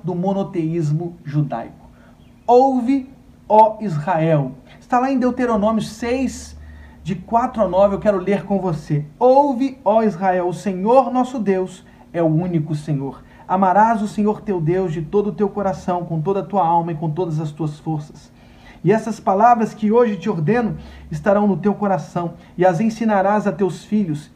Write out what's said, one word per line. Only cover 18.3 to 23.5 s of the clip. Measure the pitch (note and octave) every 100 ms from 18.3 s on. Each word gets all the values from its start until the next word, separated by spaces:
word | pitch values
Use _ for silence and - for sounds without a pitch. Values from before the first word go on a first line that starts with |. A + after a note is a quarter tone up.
| - - - - -
E | E3
essas | A3 A3 G#3
palavras | - G3 A3+ A#3 A3+
que | - G#3+
hoje | A3+ B3 G3+
te | G#3+
ordeno | E3+ D3+ A#3 A3 D3+ - - -
estarão | D3+ G#3+ G3+ G#3
no | F3+
teu | G3+
coração, | G3 G3+ F#3 - F3+ E3+ - - -
e | F3+
as | F#3
ensinarás | A3 A3 A3+ G3+ F#3+ G#3
a | G3